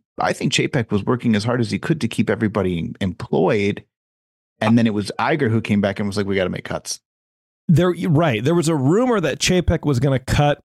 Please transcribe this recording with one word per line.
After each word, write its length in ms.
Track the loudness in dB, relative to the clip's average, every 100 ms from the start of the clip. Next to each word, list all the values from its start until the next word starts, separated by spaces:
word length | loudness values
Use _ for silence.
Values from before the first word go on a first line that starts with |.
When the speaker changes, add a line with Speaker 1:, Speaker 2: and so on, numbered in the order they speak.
| _ -4
Speaker 1:
I 120 | -2
think 200 | -2 -2
Chapek 380 | -2 -2 -2 -2
was 140 | -2
working 300 | 0 -2 2
as 100 | 0
hard 160 | 0 0
as 100 | 0
he 80 | -2
could 220 | -2 -2
to 60 | -2
keep 200 | -2 -2
everybody 480 | 0 0 0 0 -2
em-, 160 | -4 -4
employed. 840 | -6 -6 -4 0 2 2 0 -4 -10 _ _ _ _ _ _ -4
And 160 | 2 4
then 80 | 4
it 80 |
was 160 | 0 -4 -4
Iger 320 | -2 0 0
who 100 | 0
came 200 | 0 0
back 180 | 0 -2
and 80 | -4
was 80 | -4
like, 100 | -2
"We 100 | 0
gotta 140 | -2
make 140 | -4
cuts." 360 | -8 -8 -8 -14 _ _ _ _ _ _ 2
Speaker 2:
There, 260 | 2 4 0 0
right. 340 | 2 2 0
There 100 | 0
was 140 | 0 0
a 80 | 0
rumor 440 | 2 2 2 0
that 180 | 0 -2
Chapek 460 | 0 2 2 0 0
was 120 | 0
gonna 180 | 2 0
cut, 420 | 0 2 2 0